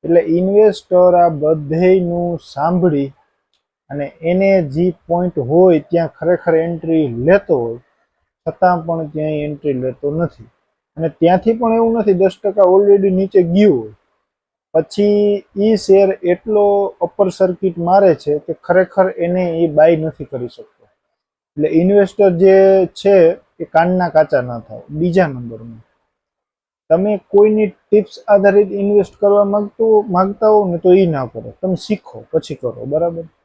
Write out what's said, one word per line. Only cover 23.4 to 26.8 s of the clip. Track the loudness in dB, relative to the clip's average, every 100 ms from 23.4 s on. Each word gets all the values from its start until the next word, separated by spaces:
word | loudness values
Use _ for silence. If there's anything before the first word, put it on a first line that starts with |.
| _ _
એ |
કાનના | -4 -2 0 -2 0
કાચા | 0 0 -2
ના | -4 -12
થાય. | -14 -20 -14
બીજા | -6 -2 0 -2
નંબરમાં, | -4 -14 -16 -18 -20 _ _ _ _ _ _ _ _ _ _